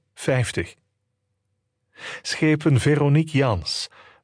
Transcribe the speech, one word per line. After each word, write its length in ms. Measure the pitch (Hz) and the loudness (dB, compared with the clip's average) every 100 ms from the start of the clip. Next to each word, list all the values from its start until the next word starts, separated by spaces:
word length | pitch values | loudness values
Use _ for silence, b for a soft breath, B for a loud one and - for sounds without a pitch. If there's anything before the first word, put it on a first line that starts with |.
| _ | _
vijftig. 600 | - - 131 120 - 82 - _ _ _ _ _ _ _ _ _ _ _ B B B | -8 -2 -2 -2 -4 -8 -12 _ _ _ _ _ _ _ _ _ _ _ B B B
Schepen 580 | - - 160 151 160 131 | -10 0 2 2 2 2
Veronique 580 | 143 147 143 143 160 135 | 4 2 4 2 2 0
Jans, 500 | 135 98 80 - - B B B | 0 -2 -4 -8 -10 B B B